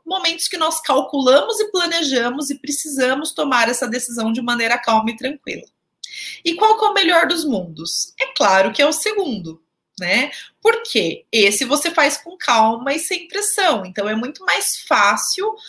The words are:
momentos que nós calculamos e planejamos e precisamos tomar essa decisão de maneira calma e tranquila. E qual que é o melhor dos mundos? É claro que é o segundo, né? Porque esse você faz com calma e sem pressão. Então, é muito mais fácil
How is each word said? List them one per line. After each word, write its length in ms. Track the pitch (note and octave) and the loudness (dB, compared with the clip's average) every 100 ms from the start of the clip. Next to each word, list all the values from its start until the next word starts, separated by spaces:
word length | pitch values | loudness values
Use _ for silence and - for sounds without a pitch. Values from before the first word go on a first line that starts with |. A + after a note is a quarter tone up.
momentos 440 | D#4+ F#4 E4+ D#4+ - | -8 -4 -4 -2 -4
que 80 | F4 | -2
nós 240 | D#4+ E4+ | -2 0
calculamos 800 | - C4+ C#4+ C#4 B3+ C#4 - A4 | 0 0 0 2 4 6 4 -2
e 100 | G#4+ | -2
planejamos 800 | F4+ E4+ E4 D4 C4 A#3+ C4+ C#4 | 0 0 0 0 0 0 -2 -6
e 80 | C#4 | -6
precisamos 760 | - C#4+ D#4 C4+ B3+ C4+ D#4+ | -6 -6 -4 0 0 0 -2
tomar 360 | - C#4+ B3 A3+ | -4 0 2 2
essa 180 | B3 B3 | 0 -4
decisão 460 | B3 A#3+ A#3 A3 | -4 -4 -2 -2
de 100 | A3+ | -2
maneira 360 | A#3+ A#3+ A3+ A#3+ | -2 0 0 0
calma 320 | B3 A3 A3 | 2 2 0
e 60 | A3+ | -4
tranquila. 500 | B3+ D4 - - - _ _ _ - - - - | -8 -8 -10 -12 -14 _ _ _ -18 -14 -14 -6
E 100 | E4 | -4
qual 240 | E4 G#4+ G#4+ | 2 4 4
que 60 | |
é 40 | G4+ | 2
o 60 | |
melhor 320 | G4 F#4 E4+ C4 | 4 4 4 4
dos 180 | E4+ | 0
mundos? 680 | D#4 G3+ E3+ D#3 E3 - - - | -2 -2 -4 -10 -6 -4 -6 -6
É 60 | C5 | -6
claro 380 | - G#3+ F#3+ G#3+ | 2 4 4 4
que 100 | A3 | 2
é 40 | D4 | 2
o 60 | |
segundo, 680 | D#4+ G#4+ G#4+ F4 G#3 D#3+ E3 _ _ _ - | 2 0 -2 -2 -4 -8 -14 _ _ _ -10
né? 320 | F3+ G#3+ D4 - - _ | -2 0 0 -6 -18 _
Porque 640 | A4 A4+ - A3 E3 - _ | 2 2 0 -2 0 -4 _
esse 340 | A#3 G3+ G#3+ | 2 4 2
você 260 | A#3+ D4 E4 | 0 0 0
faz 260 | E4 D4 - | 2 0 0
com 200 | - F#4 | -8 -8
calma 560 | - A3+ A3 A#3 C4 | 0 4 4 2 -4
e 60 | D#4 | -4
sem 300 | - F4 - | -4 -6 -6
pressão. 580 | G4 G#4 - F#4 A3+ F#3 | -4 -2 2 2 0 -4
Então, 220 | G3 G3+ | -6 -4
é 60 | |
muito 300 | A3 B3 - | -4 -6 -6
mais 360 | F#4 F4+ - - - | -2 0 -2 -4 0
fácil 680 | A3+ G3+ A3 - - G#4 A4+ | 2 4 2 -2 -2 -4 -6